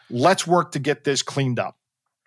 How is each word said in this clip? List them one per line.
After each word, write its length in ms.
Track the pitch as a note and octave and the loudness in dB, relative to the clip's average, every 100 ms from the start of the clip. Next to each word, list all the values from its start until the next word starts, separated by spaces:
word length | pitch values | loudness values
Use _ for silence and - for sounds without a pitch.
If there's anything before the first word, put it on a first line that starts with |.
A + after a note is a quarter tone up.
| _ | _
Let's 380 | A#2+ D#3 F#3+ E3 | 0 2 2 2
work 260 | F3 E3+ | 2 2
to 60 | D3+ | -2
get 260 | C3+ C#3 | -2 -2
this 160 | - C#3 | -2 -2
cleaned 380 | - - C3+ A#2 | -2 -4 -2 -2
up." 180 | F#2+ - _ _ _ _ | -6 -10 _ _ _ _